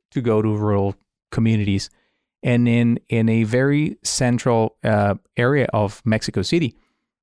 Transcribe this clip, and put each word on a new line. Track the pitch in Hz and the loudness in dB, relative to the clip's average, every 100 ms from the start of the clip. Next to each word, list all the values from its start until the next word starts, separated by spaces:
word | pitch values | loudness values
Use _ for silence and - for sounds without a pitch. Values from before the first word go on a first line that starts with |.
| _ | _
to | 139 | -6
go | 117 110 | 0 0
to | 107 104 | 0 0
rural | 104 101 98 - _ _ - | 0 0 -2 -4 _ _ -10
communities. | - 113 110 104 98 - _ _ _ _ _ | -2 0 2 0 -2 -4 _ _ _ _ _
And | 123 120 120 | -2 0 2
in, | 117 117 117 - | 2 2 0 -2
in | 117 113 | 0 2
a | 113 | 2
very | 110 123 139 143 151 - | 0 0 0 0 -2 -6
central, | - - 127 120 131 117 110 _ | -8 -2 0 0 0 0 0 _
uh, | 113 107 101 95 _ - | -2 0 0 -2 _ -2
area | 120 147 120 | 0 2 0
of | 110 101 - | 0 -2 -2
Mexico | 117 110 - - | -2 -2 -2 -4
City, | 90 170 135 - _ _ _ _ | -2 0 -2 -6 _ _ _ _